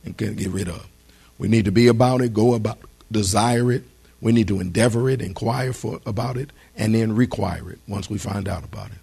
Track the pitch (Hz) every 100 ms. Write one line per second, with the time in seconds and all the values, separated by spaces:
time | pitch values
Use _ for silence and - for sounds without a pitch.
0 | - - 107 95 95 92 90 82 - _
1 | _ _ _ _ 98 113 101 101 120 117
2 | 127 127 123 107 117 117 107 - - _
3 | _ 110 95 101 117 120 123 127 - _
4 | _ _ 113 117 98 95 90 87 120 113
5 | 131 135 92 95 113 127 131 113 110 -
6 | - 107 120 123 139 - _ - 107 113
7 | 113 110 123 - 98 82 87 - - 101
8 | - 101 - 98 95 87 78 - 98 -